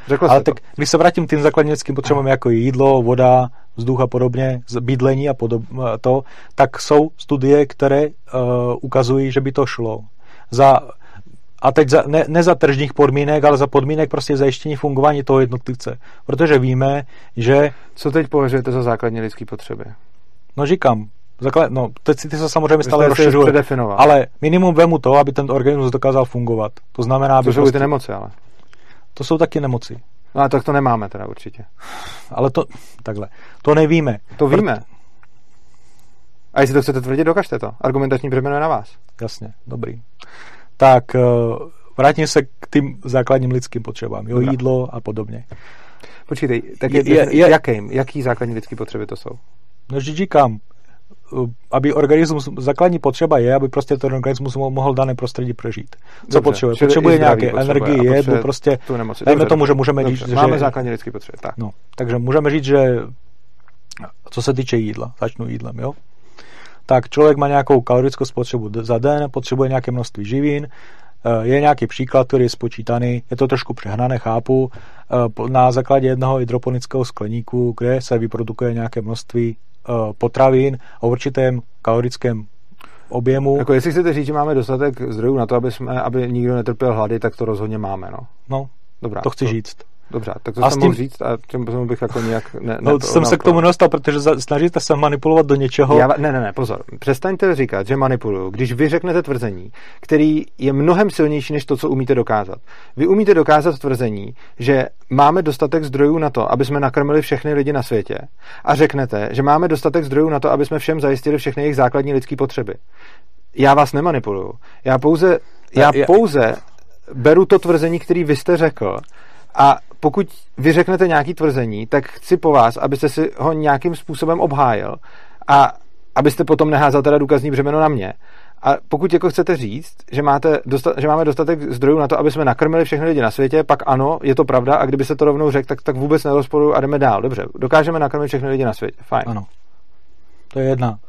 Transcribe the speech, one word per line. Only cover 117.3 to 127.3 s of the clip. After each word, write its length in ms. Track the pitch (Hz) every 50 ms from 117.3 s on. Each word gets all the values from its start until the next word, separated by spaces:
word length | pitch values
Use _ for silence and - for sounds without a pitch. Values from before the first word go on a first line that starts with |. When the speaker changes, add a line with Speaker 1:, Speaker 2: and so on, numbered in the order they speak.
| 160 180 190
Speaker 1:
to 140 | - 202 185
tvrzení, 400 | - 175 170 156 156 165 170 170
který 240 | - - 175 180 170
vy 120 | 147 147
jste 220 | 131 - - 175 160
řekl, 400 | 165 156 - - 107 95 95 - - - - - - - - - - - - -
a 200 | 139 139 - - - - - -
pokud 280 | - 151 - 202 185 - - - - - - -
vy 140 | 131 160 151
řeknete 340 | 170 175 185 190 175 190 175
nějaký 260 | 160 147 143 165 175
tvrzení, 540 | - 160 151 131 135 120 113 107 104 110 -
tak 180 | - 143 135 -
chci 300 | - - - - 180 170
po 140 | - 160
vás, 260 | 147 135 117 117 117 -
abyste 320 | - 139 139 131 - 147
si 220 | - 156 156 151 - -
ho 160 | 135 160 160
nějakým 420 | 156 151 147 139 135 - 175 165
způsobem 440 | - - - 151 - 165 156 165 175
obhájil 560 | - - 139 143 139 123 113 98 98 101 - - - - - - - - - - - -
a 260 | 143 139 135 - - - - - - - - - -
abyste 280 | 131 139 151 131 - 165
potom 260 | - 156 - 156 156
neházal 320 | 151 139 151 143 131 143
teda 160 | 127 147 147 147
důkazní 340 | 143 135